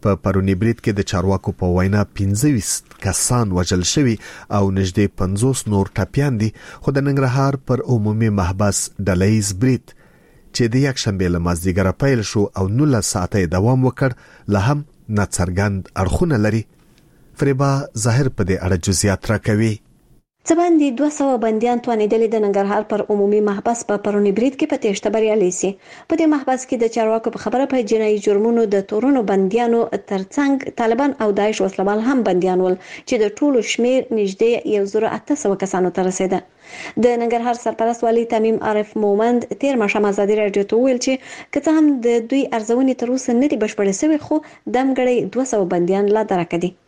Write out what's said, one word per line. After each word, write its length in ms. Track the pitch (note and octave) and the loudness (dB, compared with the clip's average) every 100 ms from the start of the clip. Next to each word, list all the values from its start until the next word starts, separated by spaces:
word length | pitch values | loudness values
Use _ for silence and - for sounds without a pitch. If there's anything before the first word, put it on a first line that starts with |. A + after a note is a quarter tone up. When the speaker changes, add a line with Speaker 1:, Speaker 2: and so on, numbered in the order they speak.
Speaker 1:
په 160 | G#2+ G2 | 0 -2
پروني 300 | - F#2+ F#2+ F#2 | 0 0 0 0
برید 180 | A2 A2+ - | 0 -2 -2
کې 60 | G#2 | -2
د 60 | F#2+ | -2
چارواکو 400 | G2 F2+ F#2+ - - | -2 0 0 -2 -4
په 80 | F2+ F2+ | 0 2
وینا 240 | F#2 G#2 G2+ - | 2 0 -2 -2
پنځه 340 | G2 G2+ D3 C3 | -2 0 2 0
ویشت 400 | - - - - | -2 -8 -10 -8
کسان 480 | G2 F#2 - B2 A2 F2+ | -4 -2 0 0 0 0
وژل 260 | F2+ F2+ F2 | 0 0 0
شوي 240 | - C#3 G#2+ - - - G#2 | 2 2 0 -6 -20 -4 0
او 60 | G2 F#2+ | 0 0
نږدې 280 | F#2+ F2+ G2+ - | 0 2 0 0
پنځوس 420 | F#2+ G2+ B2+ C3 - | -2 0 0 0 0
نور 180 | G2+ G2 - | 0 0 -2
ټپیان 400 | F#2+ - C#3+ A#2 | -4 0 0 0
دي. 80 | A2 - - - | -2 -4 -20 -8
خو 120 | - C#3 | -2 0
د 100 | C#3 | 0
ننګرهار 520 | C#3 C3+ B2+ C#3 C3+ - | 0 0 2 0 -2 -2
پر 160 | B2 - | -2 0
عمومي 380 | A#2+ G#2+ G#2+ A2+ G2+ | 0 0 0 2 2
محبس 420 | F2+ F#2+ G#2 F#2+ - - G2 | 0 0 0 0 -6 -6 -2
ډله 200 | F2+ G2 | 2 2
ییز 180 | A2 G2 F#2+ | 2 0 0
برید 320 | B2+ B2 - - - _ _ - - - | 0 0 -4 -20 -20 _ _ -20 -16 -2
چې 80 | A#2+ | 0
د 20 | B2 C#3+ | 2 0
یکشنبې 400 | C3 - G2 F#2 F2 | -2 -4 0 0 0
له 40 | E2+ | 0
مازدیګره 480 | F2 F2+ F2+ F#2 F2+ | -2 -2 0 0 0
پیل 220 | C#3 B2+ G#2 | 0 0 0
شو 120 | A2+ G2+ - | -2 -2 -2
او 80 | F#2+ A2 | -2 0
نولس 340 | D3+ A#2+ - | 2 2 0
ساعته 240 | G#2 F2+ G#2+ | -2 -2 0
یې 100 | F2 | 0
دوام 320 | F2+ G#2+ C3 B2+ | 2 2 2 0
وکړ، 240 | - C3+ A#2+ - - - G2+ | 0 -4 -4 -16 -18 -2 0
لا 100 | G#2 | 0
هم 180 | D3 D3 _ - G#2+ | -2 -6 _ -6 -2
ناڅرګند 760 | G2 - F2+ F2+ G#2 G2 F2+ - | -2 -2 -4 -2 -2 -2 -8 -4
اړخونه 380 | F#2+ - F3 C3 G#2+ | -2 0 0 2 2
لري. 140 | A2+ A2 _ _ _ _ _ - - | 0 -4 _ _ _ _ _ -20 -2
فریبا 320 | C#3 C3+ C#3 C#3 C#3 - A2+ | 0 2 0 0 -4 -4 0
ظاهر 260 | A#2 C3+ - | 0 0 -2
په 80 | |
دې 120 | F2+ F#2 F2+ | -2 0 0
اړه 120 | F#2 F#2 | -2 0
جزئیات 420 | F#2 G2+ F#2+ - | 0 0 -2 -2
راکوي. 380 | G#2 - G#2+ A2+ G#2 _ _ _ - _ _ - | -2 0 0 0 -2 _ _ _ -20 _ _ -2
Speaker 2:
څه 60 | E4 | 0
باندې 340 | F4 E4 C#4+ A#3+ | 4 2 2 0
دوه 140 | D4+ D4 | -2 0
سوه 180 | C#4 B3+ | 0 0
بندیان 400 | A3+ A3 A#3+ A#3+ A#3+ | 0 0 0 -2 -2
توانېدلي 420 | A3+ G#3+ A3+ A3+ | 0 2 2 2
د 100 | A3+ | 0
ننګرهار 420 | G#3 G3+ G3 G3+ G#3+ | 0 0 0 -2 -2
پر 100 | G#3+ G#3 G#3 | -4 -2 0
عمومي 260 | G3+ G#3 G#3 | 2 2 2
محبس 360 | G3+ G#3+ A#3 - | 0 -2 -4 -2
په 120 | G#3 G#3 | -4 0
پروني 260 | G3+ G3+ G3 | 0 2 2
برید 180 | B3+ C4+ | 0 0
کې 160 | D4+ | -4
په 100 | C4+ A3+ | -2 -2
تیښته 280 | G3 G#3+ A3 | -2 -2 0
بریالي 340 | A3 G#3+ F3+ F3+ | 2 2 0 0
سي. 120 | F#3 G3 - - - | -4 -6 -16 -20 -4
په 80 | D#4+ | 0
دې 120 | D#4+ | 2
محبس 320 | D4+ C4 C4 - | 2 0 -4 -2
کې 120 | B3 | -2
د 100 | A3+ A3+ | -2 0
چارواکو 380 | A3 A3+ A3+ - | 0 0 -2 -6
په 60 | |
خبره 240 | - B3 C4+ | -4 -2 0
په 120 | C4 G#3+ | 0 0
جنایي 260 | A3 G#3+ G#3+ G#3 | 0 2 0 2
جرمونو 380 | G3+ A3 A#3 A3+ | 2 2 2 2
د 80 | G3 G3 | 0 0
تورنو 300 | G#3+ B3+ C#4 G3+ | -2 2 2 2
بندیانو 500 | G3 F#3+ A3 A#3+ A#3 A3+ | 2 2 2 2 2 0
ترڅنګ 840 | G3+ - G3 F#3+ - C#4 C4+ - - | -4 -6 -6 -4 -2 0 0 -4 -4
طالبان 320 | A3+ A#3 C#4+ C4+ G#3+ | -2 2 0 0 -2
او 40 | G3+ | 2
داعش 200 | G#3 A3 | 0 0
وسلوال 420 | F#3+ F#3+ F#3+ G#3 A3+ | -2 0 -2 0 0
هم 160 | C4+ G#3 | 0 2
بندیان 340 | F3+ F#3 F3+ F#3 | 0 2 2 0
ول، 140 | F3+ | -2
چې 360 | - - - B3 G#3 | -6 -20 -4 0 0
د 120 | G#3 | 0
ټولو 260 | D4 C4 G3+ - | 0 2 0 0
شمیر 260 | A#3 C4 | 2 2
نږدې 760 | B3 A3 G3+ F#3+ A3+ A#3 - G#3 | 0 -2 -2 0 2 2 0 -2
یو 40 | G3 G#3+ | 0 0
زرو 180 | A3 A3 | -2 -4
اته 220 | - D4 G#3 | -4 -2 0
سوه 160 | G3 F#3+ | -2 -2
کسانو 280 | F#3+ F3+ F3 | 0 -2 0
ته 100 | F#3 | -2
رسېده. 300 | F#3 F#3+ F#3 - _ - - - - | 0 -2 -2 -6 _ -20 -18 -12 0
د 140 | A#3 A#3+ | 2 2
ننګرهار 420 | A#3 A#3 A#3 A#3 A#3 | 0 0 -2 -2 -4
سرپرست 420 | G#3+ A3+ A#3 A#3 | -2 -2 0 0
والي 180 | A#3 A#3 A#3 | 2 0 0
تمیم 260 | A3 A3 - | 2 0 0
عارف 260 | G#3 G#3 A3 G#3 | -2 -2 -2 0
مومند 420 | G3+ A3+ A#3+ - | 2 2 0 -2
تیر 320 | G3 C#4 C4 G3+ | -4 -2 0 0
ماښام 280 | G#3+ G#3 | 0 0
ازادي 300 | G3 G3+ G#3+ | 0 0 2
راډیو 260 | G#3 G3+ G3+ | 2 0 0
ته 140 | A3 | 2
وویل 180 | C4 B3 B3 | 2 2 0
چې 80 | C4 - - - | -4 -6 -20 -6
که 60 | - E4 | -4 2
څه 40 | D#4 | 4
هم 180 | D4+ C#4 A#3 | 4 4 2
د 240 | A#3 A3+ | 0 0
دوی 160 | C4+ C4+ A#3 | -2 0 -4
ارزونې 340 | G#3+ A#3+ C4 B3+ | 0 2 2 0
تر 160 | A#3+ C4 | -2 -2
اوسه 240 | - A#3+ | 0 2
نه 60 | C#4+ | 2
دي 180 | C#4+ G#3+ | 0 -2
بشپړې 280 | - G3 G3 | 0 -2 0
شوې، 160 | D4+ D#4 - | 0 0 0
خو 100 | D4+ D4+ - - A3+ | -4 -4 -16 -4 0
دمګړۍ 600 | C4+ C4 B3+ B3 G3 A3+ | 0 0 2 0 0 -4
دوه 160 | C4 A3 | -2 0
سوه 180 | F3+ F3+ | 0 0
بندیان 400 | F3 F#3+ G3+ G#3+ | 0 2 2 2
لا 140 | G#3+ F#3+ | 0 -2
درکه 280 | E3+ E3+ F3+ | 0 -2 -4
دي. 100 | - | -8